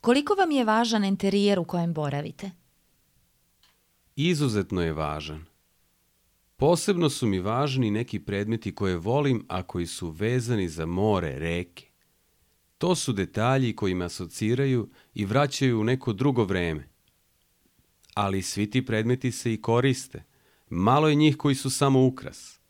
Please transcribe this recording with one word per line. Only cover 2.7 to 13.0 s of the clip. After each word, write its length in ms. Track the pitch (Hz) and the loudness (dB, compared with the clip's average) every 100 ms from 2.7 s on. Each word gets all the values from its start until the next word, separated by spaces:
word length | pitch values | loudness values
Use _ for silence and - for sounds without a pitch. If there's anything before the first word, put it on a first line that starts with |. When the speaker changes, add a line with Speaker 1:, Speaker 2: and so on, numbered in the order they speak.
| _ _ _ _ _ _ _ _ _ _ _ _ _ _ - | _ _ _ _ _ _ _ _ _ _ _ _ _ _ -2
Speaker 2:
Izuzetno 680 | 156 160 143 107 90 92 | 0 2 2 0 0 -2
je 120 | 85 | -2
važan. 520 | 78 76 76 76 78 82 _ _ _ _ _ _ _ _ _ _ _ | -2 -4 -6 -8 -14 -16 _ _ _ _ _ _ _ _ _ _ _
Posebno 520 | 139 170 - 180 160 | 2 2 2 2 2
su 180 | - 113 | 0 0
mi 120 | 95 | 0
važni 520 | 92 120 147 131 113 | -2 -2 -2 0 0
neki 280 | 104 123 104 | 0 -4 -8
predmeti 560 | - 101 104 113 107 - | -6 -6 -2 -4 -6 -4
koje 220 | 98 90 | -2 -2
volim, 480 | 90 135 143 120 - | 0 0 0 -2 -2
a 160 | 92 | -8
koji 240 | 90 90 85 | -6 -6 -6
su 220 | - 85 | -6 -10
vezani 600 | 80 107 127 117 113 92 | -4 -2 -2 0 0 -2
za 160 | 80 80 | -4 -4
more, 540 | 90 107 98 82 67 | 0 2 2 0 -4
reke. 480 | 82 85 90 - - _ _ _ _ _ _ _ _ _ | -4 -4 -6 -14 -20 _ _ _ _ _ _ _ _ _
To 180 | 175 | -2
su 180 | 180 | 0